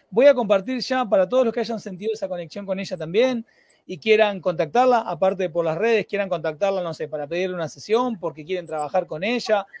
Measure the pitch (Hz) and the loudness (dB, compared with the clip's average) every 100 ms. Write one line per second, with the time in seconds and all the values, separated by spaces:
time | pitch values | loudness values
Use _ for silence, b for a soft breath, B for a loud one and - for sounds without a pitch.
0 | _ 190 285 247 208 196 196 254 - 262 | _ 6 6 6 4 0 0 -4 -2 -2
1 | 226 202 180 254 233 226 220 226 202 180 | 2 2 4 2 2 0 -4 -6 -8 -8
2 | 214 214 185 175 165 202 196 190 196 170 | -6 -4 -6 -6 -8 -8 -6 -6 -6 -6
3 | 160 190 262 240 b b b b - 180 | -2 2 2 0 b b b b -14 -4
4 | 220 214 208 196 185 165 156 226 254 240 | 2 4 4 0 -2 -2 0 4 4 4
5 | 226 160 190 185 180 170 165 160 226 220 | 0 0 0 2 -2 0 0 0 2 0
6 | - 202 196 170 160 151 196 190 175 156 | 0 -4 -2 -2 -4 -2 0 0 -4 -6
7 | 147 151 143 175 185 180 156 - - 220 | -6 -6 -4 -4 -4 -4 -8 -8 0 0
8 | 254 196 165 151 151 185 160 156 147 185 | 0 -4 -8 -8 -8 -8 -6 -6 -2 -2
9 | 170 156 202 247 - 208 196 B | -2 -4 -2 -2 0 0 -2 B